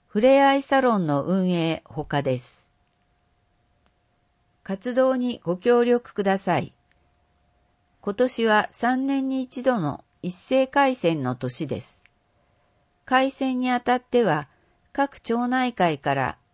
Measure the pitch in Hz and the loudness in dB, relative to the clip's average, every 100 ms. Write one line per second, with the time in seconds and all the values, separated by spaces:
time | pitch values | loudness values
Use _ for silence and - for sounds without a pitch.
0 | _ 208 254 269 277 277 - 269 262 208 | _ 0 4 6 4 2 0 2 2 0
1 | 160 143 147 190 180 175 165 160 - 156 | 0 -2 0 0 0 0 -2 -4 -8 -12
2 | 143 147 139 123 - _ _ _ _ _ | -4 -4 -2 -4 -8 _ _ _ _ _
3 | _ _ _ _ _ _ _ _ _ _ | _ _ _ _ _ _ _ _ _ _
4 | _ _ _ _ _ _ - 196 247 247 | _ _ _ _ _ _ -12 -8 -4 0
5 | 262 262 247 - 165 180 240 240 240 240 | 2 0 -4 -4 -6 -2 2 4 4 2
6 | - - 196 196 - 151 - _ _ _ | 0 -4 -2 0 0 -2 -2 _ _ _
7 | _ _ _ _ _ _ _ _ _ _ | _ _ _ _ _ _ _ _ _ _
8 | 208 202 254 - 226 214 - - 233 262 | -8 -2 -2 0 2 2 0 -4 -2 -2
9 | 269 277 262 262 254 254 262 240 147 - | -2 -2 -2 -4 -6 -4 -2 0 -2 -6
10 | _ _ 180 180 - 262 262 277 277 254 | _ _ -12 -12 -2 0 2 2 2 0
11 | 170 160 127 127 127 - 143 101 - _ | -2 -2 -4 -4 -8 -8 -8 -8 -10 _
12 | _ _ _ _ _ _ _ _ _ _ | _ _ _ _ _ _ _ _ _ _
13 | - 262 269 - 262 254 254 247 - 254 | -2 0 0 -2 -4 -2 -2 -2 0 -2
14 | - 240 208 151 147 _ _ _ _ - | 0 0 2 0 -6 _ _ _ _ -4
15 | 277 - - 233 247 254 254 233 175 147 | -4 -4 -6 -4 -2 -2 -2 0 -2 0
16 | 147 135 127 - _ | -2 -2 -2 -6 _